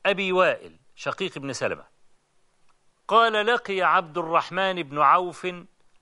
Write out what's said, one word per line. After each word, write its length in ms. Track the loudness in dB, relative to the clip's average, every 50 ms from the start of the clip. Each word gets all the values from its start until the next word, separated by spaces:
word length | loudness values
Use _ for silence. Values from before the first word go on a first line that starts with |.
| -2
أبي 260 | -2 -2 0 -2 0
وائل 440 | 2 2 2 2 2 -2 -8 -16 -20 _ _ _ _
شقيق 420 | -10 -8 -8 -6 -6 -8 -8 -8 -10
بن 140 | -10 -10
سلمة 320 | -6 -4 -4 -4 -4 -6 -10 _ _ _ -20 _ _ _ _ _ _ _ _ _ _ _ _ _ _ _ _ _ _ _ _ 2
قال: 380 | 4 4 4 4 2 2 2
"لقي 360 | 2 0 0 -2 -4 -2 0
عبد 360 | 2 2 2 2 0 -2 -6 -6
الرحمن 640 | -4 0 0 0 0 -2 -4 -2 -2 -2 -2 -4
بن 160 | -8 -6 0 2
عوف 480 | 4 6 6 4 2 -2 -8 -8 -8 -8 -8 -10 -14 -20 _ _ _ _ _ _